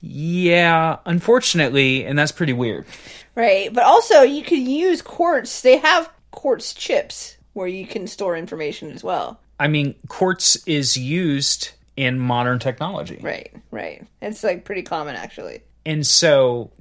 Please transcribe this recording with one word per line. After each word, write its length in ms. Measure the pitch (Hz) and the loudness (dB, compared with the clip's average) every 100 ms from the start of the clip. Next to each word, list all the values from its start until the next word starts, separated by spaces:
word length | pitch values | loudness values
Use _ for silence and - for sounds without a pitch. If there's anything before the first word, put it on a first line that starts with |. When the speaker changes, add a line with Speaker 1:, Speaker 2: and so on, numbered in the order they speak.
Speaker 1:
Yeah, 960 | 160 135 160 180 175 175 170 165 160 - 175 | -14 -8 -4 0 2 4 4 4 2 -2 -2
unfortunately, 1000 | 170 220 240 - 170 135 139 135 131 | -2 4 2 4 0 2 2 2 0
and 140 | 104 147 | -2 0
that's 140 | 147 | 0
pretty 200 | - 156 | 0 -2
weird. 320 | 123 117 87 - - - - - | 0 -2 -4 -10 -20 -20 -20 -12
Speaker 2:
Right, 380 | 240 233 190 202 | 0 2 2 0
but 120 | 226 | 2
also 360 | - 403 - 311 | 6 6 8 6
you 220 | 269 285 | 6 4
can 240 | - 311 254 | 0 0 0
use 340 | 294 370 330 | 0 0 0
quartz. 600 | - - 339 277 247 - | -4 -2 0 0 -2 2
They 160 | 254 269 | 6 6
have 320 | 311 349 330 _ _ | 6 2 0 _ _
quartz 440 | - 277 - - | -6 -2 -2 -4
chips 640 | - - 214 - - - - _ | -10 -2 -2 -2 -14 -16 -20 _
where 140 | 202 185 | -8 -8
you 180 | 190 - | -8 -10
can 200 | 208 175 | -10 -10
store 300 | - 190 165 | -6 -4 -4
information 560 | - 165 151 - 151 | -8 -8 -8 -10 -16
as 100 | 156 | -12
well. 360 | 185 160 71 - _ - | -6 -6 -6 -12 _ -2
Speaker 1:
I 80 | 147 | 0
mean, 260 | 151 143 - - | 2 -2 -6 -16
quartz 480 | - 185 180 - - - | -2 -2 0 0 0 -2
is 300 | 147 120 127 | -2 0 -4
used 760 | 127 175 165 139 - - - _ _ - | -2 -2 0 -2 -2 -4 -8 _ _ -4
in 220 | 127 127 | -2 -2
modern 400 | 123 120 123 123 | -2 0 0 -2
technology. 640 | 135 120 170 185 - - | -4 -6 -8 -8 -12 -12
Speaker 2:
Right, 320 | - - - 233 _ | -10 -10 -12 -20 _
right. 340 | - 80 - - _ | -12 -12 -16 -20 _
It's, 220 | 208 214 | -12 -6
like, 220 | 208 180 | -6 -6
pretty 180 | - 190 | -8 -10
common, 320 | 175 165 147 | -8 -8 -8
actually. 460 | 101 98 - 85 57 _ _ 156 | -12 -14 -14 -16 -16 _ _ -6
Speaker 1:
And 180 | 151 | -2
so, 680 | 139 - 165 139 127 120 110 _ | 2 4 6 6 4 0 -8 _